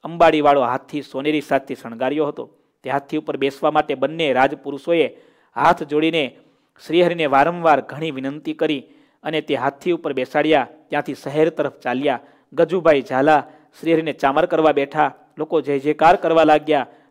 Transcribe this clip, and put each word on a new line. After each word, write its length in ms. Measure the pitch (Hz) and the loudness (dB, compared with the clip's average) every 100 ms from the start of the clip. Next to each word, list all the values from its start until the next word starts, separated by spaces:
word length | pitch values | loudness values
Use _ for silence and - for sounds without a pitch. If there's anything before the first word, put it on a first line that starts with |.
અંબાડીવાળો 580 | 170 165 165 156 147 143 | -12 2 2 4 2 2
હાથી 400 | 120 123 - 147 | 0 -4 -6 -12
સોનેરી 400 | 131 135 147 151 | -10 -6 -4 -4
સાથથી 340 | 143 139 139 131 | -2 -4 -4 -14
શણગાર્યો 520 | 120 117 131 147 147 | -12 -6 -4 -2 -4
હતો. 220 | 143 117 _ _ _ | -6 -16 _ _ _
તે 60 | 127 | -8
હાથી 280 | 139 143 151 | -8 -6 -8
ઉપર 200 | 151 139 | -6 -4
બેસવા 340 | 139 135 156 | -4 -2 0
માટે 240 | 151 147 131 | 0 -2 -4
બંને 380 | 139 160 156 | -4 -2 0
રાજપુરુષોએ 840 | 127 139 151 143 139 170 170 127 - _ _ _ 117 | 2 0 -2 -10 -10 -2 0 0 -4 _ _ _ 0
હાથ 280 | 151 170 | 2 2
જોડીને 540 | 147 147 160 160 131 - _ _ _ _ - | -2 0 0 0 -4 -8 _ _ _ _ -2
શ્રીહરિને 400 | 165 175 170 151 | 2 2 0 2
વારંવાર 560 | 135 151 175 165 143 | 2 2 2 2 2
ઘણી 300 | - 139 160 | 0 -8 -8
વિનંતી 420 | 135 135 147 156 | -6 -8 -8 -10
કરી 300 | 156 156 143 - _ _ _ | -4 -2 -4 -8 _ _ _
અને 180 | 147 156 | -6 -6
તે 140 | 151 135 | -4 -4
હાથી 360 | 131 139 185 | -4 -4 -4
ઉપર 220 | 170 160 | -4 -4
બેસાડ્યા. 540 | 131 127 147 151 151 120 - _ | -6 -4 -2 2 2 0 -10 _
ત્યાંથી 240 | 147 147 | -6 -6
શહેર 360 | 135 139 147 160 | -10 -6 0 0
તરફ 240 | 160 143 | 0 -6
ચાલ્યા. 460 | - 123 127 143 120 - _ _ | -6 -6 -2 -2 -4 -8 _ _
ગજુભાઈ 480 | 135 160 180 156 143 | -2 0 2 2 2
ઝાલા 420 | 120 131 147 151 - - _ _ | 0 0 4 2 0 -20 _ _
શ્રીહરિને 340 | 160 160 160 | -2 0 -2
ચામર 320 | 139 139 143 175 | -2 0 0 0
કરવા 260 | 160 156 | 2 2
બેઠા. 420 | 143 139 156 139 - _ - | 2 -2 -2 -2 -4 _ -12
લોકો 240 | 156 160 | -4 -4
જય 180 | 139 139 | -2 -2
જયકાર 360 | 143 151 160 185 | -2 2 4 4
કરવા 280 | 175 165 | 2 4
લાગ્યા. 440 | 156 151 151 147 120 _ _ | 4 4 2 -2 -2 _ _